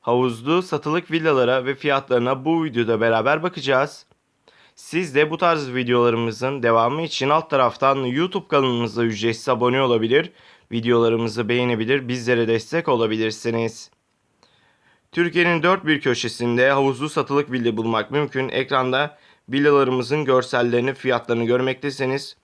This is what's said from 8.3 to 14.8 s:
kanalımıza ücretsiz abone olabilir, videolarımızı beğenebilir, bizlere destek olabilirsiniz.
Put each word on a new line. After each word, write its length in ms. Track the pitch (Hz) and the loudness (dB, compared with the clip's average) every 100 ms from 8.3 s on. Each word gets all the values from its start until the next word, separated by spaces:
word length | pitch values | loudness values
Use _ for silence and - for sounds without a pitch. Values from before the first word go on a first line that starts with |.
| 190 - | -4 -2
kanalımıza 560 | 147 131 120 117 104 | 0 0 0 -2 0
ücretsiz 440 | 117 107 113 113 - | -2 0 -2 -2 -2
abone 340 | 123 123 131 | 0 2 2
olabilir, 500 | 131 117 110 135 170 _ - _ _ | 2 2 2 2 0 _ -20 _ _
videolarımızı 760 | 117 117 120 117 113 113 107 107 | -4 2 4 4 2 -2 -4 -2
beğenebilir, 600 | 123 123 117 113 139 123 | 0 0 0 0 -2 -2
bizlere 400 | 127 117 120 113 | -6 0 0 2
destek 400 | 117 - 165 160 | 0 -2 -4 0
olabilirsiniz. 1040 | 123 113 110 110 107 117 117 113 113 - _ _ _ _ _ _ _ _ _ | 0 0 0 -2 -4 -4 -2 -4 -6 -20 _ _ _ _ _ _ _ _ _